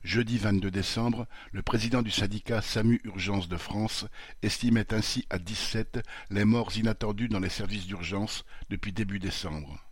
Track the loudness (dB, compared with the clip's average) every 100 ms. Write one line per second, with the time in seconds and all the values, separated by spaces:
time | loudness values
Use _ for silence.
0 | 2 2 4 2 4 4 4 0 0 2
1 | 2 2 -2 -10 -10 -6 2 2 4 2
2 | 2 0 0 0 0 -2 0 2 4 4
3 | 2 -4 0 0 0 -4 -4 -2 -2 -2
4 | -8 -10 -14 -4 -2 2 4 4 4 0
5 | 0 -2 -2 -6 -4 -4 -2 0 -2 -4
6 | -6 -10 -4 4 6 6 2 2 2 2
7 | -2 0 0 0 0 0 -2 -2 -4 -6
8 | -4 -2 -2 -4 -10 -12 -6 -4 -4 -2
9 | -2 -2 -4 -4 -4 -6 -8 -12 -14